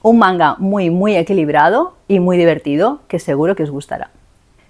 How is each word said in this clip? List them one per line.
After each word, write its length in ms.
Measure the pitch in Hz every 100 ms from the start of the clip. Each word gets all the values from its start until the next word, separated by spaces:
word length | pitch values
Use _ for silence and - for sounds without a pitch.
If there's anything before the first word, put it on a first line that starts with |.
un 180 | 220 233
manga 380 | 196 180 156 -
muy, 320 | 196 202 180
muy 260 | 175 202 196
equilibrado 800 | 165 196 151 147 156 233 349 - -
y 120 | 196
muy 160 | 180 180
divertido 600 | 170 156 151 147 208 294 -
que 120 | 175
seguro 360 | - 139 160
que 100 | 190
os 60 | 151
gustará. 400 | 139 - - - _ _ _ _ _